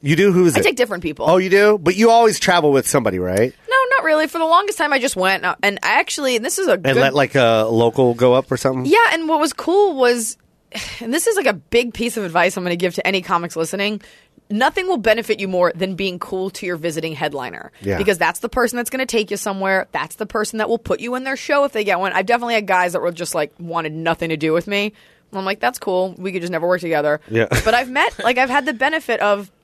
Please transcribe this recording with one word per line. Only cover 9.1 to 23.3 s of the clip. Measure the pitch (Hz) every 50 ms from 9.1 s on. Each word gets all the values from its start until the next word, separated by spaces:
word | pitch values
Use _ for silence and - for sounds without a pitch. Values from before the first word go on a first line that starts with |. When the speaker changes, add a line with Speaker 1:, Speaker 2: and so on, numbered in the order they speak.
Speaker 2:
and | - 330 330 311
what | 320 302
was | 302 320
cool | - - - - 339 392 415 392 330 269
was, | 254 240 240 240 226 - - _ _ _ _ _ _ _
<sighs> | - 214 - - - -
and | 240 220 247
this | 320 - 466
is, | 453
like, | 370 294 247
a | 208
big | 170 - _ - 233 247 240 220
piece | - 240 240 -
of | 226 202
advice | 180 160 175 170 180 196
I'm | - 180
gonna | 180 175 175
give | 175 180 170
to | - -
any | - 196 190
comics | 185 - 202 170 170 170 - 156
listening, | 165 160 - 214 202 - 214 202 - - - - _ _ _ _ _ _
nothing | 208 208 254 294 - - 370 370
will | 381 277
benefit | 196 226 214 226 226 - 220 -
you | 196 196
more | 190 180 175 170 -
than | 170 190 190 190
being | 165 196 190 180 180
cool | - - - 185 185 190
to | 190 - -
your | 180 180 165
visiting | 147 170 151 160 156 165 160
headliner. | 135 151 156 143 139 123 123 85 - - - _ _
Speaker 1:
Yeah. | - 98 98 165
Speaker 2:
Because | 196 190 196 165
that's | 170 160 175 -
the | - 240
person | - 254 240 233 - 240
that's | 240 -
gonna | - 262 262
take | 247 - 226 214 185
you | 202 196
somewhere. | - 214 196 196 190 190 190 190 - _
That's | _ 151 139 160 -
the | - 214
person | - - 226 214 - - 220
that | 214 -
will | 226 226
put | - - 277 -
you | 202 233 247
in | 254 254
their | 269 269
show | 262 - - 294 285 285
if | 277 -
they | 220 208
get | 196 190 170
one. | 185 196 175
I've | 190 196
definitely | 190 233 240 240 240 233
had | 220 214 185
guys | 190 185 180 180 170
that | 180
were | 135 175
just, | 175 165 175 -